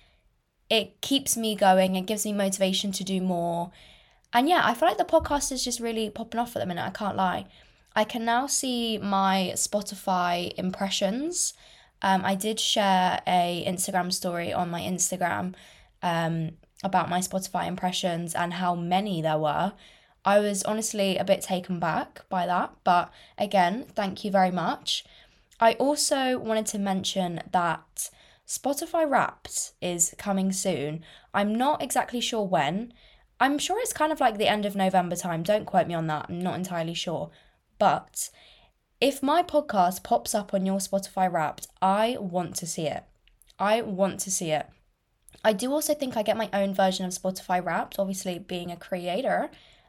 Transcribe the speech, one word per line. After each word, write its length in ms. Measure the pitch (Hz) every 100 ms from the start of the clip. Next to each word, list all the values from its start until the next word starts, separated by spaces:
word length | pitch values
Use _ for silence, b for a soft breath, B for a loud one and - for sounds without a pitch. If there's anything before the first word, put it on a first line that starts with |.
| b b b _ _ _ _
it 320 | 226 202 _
keeps 340 | - 269 269 233
me 200 | 226 208
going. 400 | 196 185 190 185
It 100 | 185
gives 180 | 214
me 80 | 214
motivation 600 | 202 196 190 190 190 202
to 100 | 190
do 160 | 190 190
more. 520 | 185 175 170 170 175 b b b b b b
And 160 | 240 277
yeah, 140 | 349
I 120 | - 240
feel 120 | 330
like 120 | 415
the 60 | 349
podcast 460 | 320 311 285 -
is 140 | 254 247
just 140 | 240
really 300 | 233 226 214
popping 280 | 208 220 226
off 160 | 240 -
at 40 |
the 80 | 185
minute, 180 | 170 -
I 60 |
can't 260 | 190 208 -
lie. 300 | 185 180 196 b b b b -
I 60 |
can 220 | 214 240 226
now 200 | 233 269
see 520 | - 269 240 233 220
my 560 | 202 196 190 190 180 -
Spotify 1000 | - 208 202 196 - 185 180 175 175 -
impressions. 960 | 185 - 196 190 196 233 311 349 - B B B B B
Um, 240 | 196 190 185
I 100 | 196
did 240 | 214 220
share 600 | - - 196 185 185 - -
a 380 | 180 175 175 -
Instagram 460 | 185 - 185 180
story 400 | 180 185 175 175
on 180 | - 175
my 120 | 170
Instagram, 720 | 107 175 - 180 175 104 185 185 B B B _
um, 540 | 180 170 165 165 160 - _ _
about 260 | 190 185 160
my 100 | 180
Spotify 480 | 185 190 190 180 175
impressions 680 | 185 180 180 190 170 170 -
and 200 | 185 175
how 200 | 180 175
many 460 | 170 180 214 175
there 160 | 156 156
were. 340 | 156 151 185 - b b b b -
I 140 | 208
was 220 | 208 196
honestly 520 | - 214 220 214 196 180
a 80 |
bit 180 | 185 190
taken 380 | - 185 180 175
back 460 | 165 170 302 - -
by 180 | 185 175
that, 280 | 180 285 -
but 300 | - 175 - B B B
again, 480 | 202 202 175 214 285 -
thank 300 | 196 196 208
you 40 |
very 220 | 190 185
much. 540 | 180 170 294 - - - b b b b _
I 140 | 226 -
also 640 | 269 294 - 277 262 254
wanted 280 | 220 220 220
to 120 | 208
mention 640 | 196 190 190 196 180 165 -
that 560 | 185 170 156 - - - b b b b
Spotify 640 | - 254 285 330 339 311
Wrapped 640 | 254 151 - - - - _
is 320 | 180 175 - -
coming 340 | 208 190 190
soon. 500 | 190 190 151 147 160 B B B
I'm 220 | - 208 220
not 260 | 269 302
exactly 380 | 254 262 - 247
sure 240 | 226 226
when. 500 | 196 180 143 185 240 b b b b _
I'm 180 | 262 285
sure 220 | - 403
it's 140 | 494
kind 180 | - 311
of, 80 | -
like, 180 | 254 208
the 120 | 196
end 160 | 208 208
of 100 | 196
November 400 | 190 190 175 175
time. 280 | 180 165
Don't 220 | 170 214 214
quote 220 | 185 160
me 60 |
on 140 | 170 160
that. 180 | 151 -
I'm 120 | 170
not 160 | 180 151
entirely 380 | 185 175 165
sure. 380 | 170 - 156 160 b b b _ _
But 520 | 196 147 - - - b b b b _ _ _
if 200 | 254 269
my 220 | 269 320
podcast 580 | 349 302 294 208 180 185
pops 320 | - - -
up 200 | 214 196
on 120 | 196 190
your 120 | 196
Spotify 520 | 190 196 190 - 185
Wrapped, 380 | 175 151 - - _
I 340 | 190 196 226 254
want 340 | 196 175 175 -
to 100 | 165
see 220 | - 156
it. 160 | - - _ _ _ _ -
I 220 | 196 220
want 400 | 220 185 196 202
to 100 | 196
see 200 | - 170
it. 160 | 151 143 _ _ _ _ _ _ -
I 80 | 220
do 220 | 208 254
also 200 | 285 302
think 220 | 294 262 240
I 80 |
get 140 | 214 220
my 120 | 214
own 200 | 202 196
version 320 | 196 190 190 185
of 60 |
Spotify 520 | 180 185 185 - 180
Wrapped, 360 | 175 175 - -
obviously 400 | 196 190 190 170
being 320 | - 180 175
a 60 | 175
creator. 720 | - 185 175 180 262 180 285 b b b